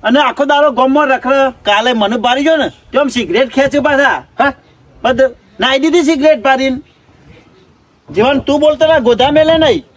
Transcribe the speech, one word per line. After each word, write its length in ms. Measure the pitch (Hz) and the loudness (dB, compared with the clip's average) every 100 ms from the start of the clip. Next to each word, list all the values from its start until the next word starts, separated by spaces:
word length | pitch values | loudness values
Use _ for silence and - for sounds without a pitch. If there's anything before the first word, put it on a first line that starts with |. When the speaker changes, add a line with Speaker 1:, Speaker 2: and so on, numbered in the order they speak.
Speaker 1:
અને 180 | 214 254 | 0 0
આખો 240 | 285 - | 0 -2
દાડો 260 | 277 285 294 | -2 2 0
ગામમાં 360 | 254 262 277 285 | 0 0 0 0
રખડે. 440 | 262 254 277 269 - | -2 -2 0 -2 -4
કાલે 280 | - 208 233 | -2 -2 0
મને 240 | 233 202 233 | -2 -2 -2
પાડી 280 | 226 262 | -2 -2
ગયો 120 | 294 320 | 0 0
ને, 120 | 254 | -2
તેમ 400 | - _ 247 277 | -8 _ -2 -2
સિગરેટ 420 | 240 190 175 262 | -4 -4 -2 -2
ખેંચે 280 | - 269 285 | 0 0 0
પાછા. 440 | 285 311 277 190 - - | 0 0 0 -2 -8 -2
Speaker 2:
હા? 140 | 277 - _ _ _ - | -2 -2 _ _ _ -8
Speaker 1:
બધ-, 280 | 226 247 262 - _ _ | -4 0 0 -2 _ _
નાઈ 180 | 226 269 | -2 0
દીધી 240 | 311 330 | 0 0
સિગરેટ 400 | 285 320 302 302 | 0 2 2 2
પાડીને. 380 | 269 262 269 262 - _ _ _ _ - _ _ _ _ _ _ _ | 0 0 0 -4 -10 _ _ _ _ -20 _ _ _ _ _ _ _
જીવન, 240 | 151 233 277 | -2 0 0
તું 220 | - 285 | -2 0
બોલતો 260 | 302 302 311 | 2 2 2
ના, 120 | 320 | 2
ગોધા 320 | 233 233 262 | 2 2 2
મેલે 280 | 294 311 330 | 2 2 2
નહીં. 260 | 311 185 - | 2 0 -4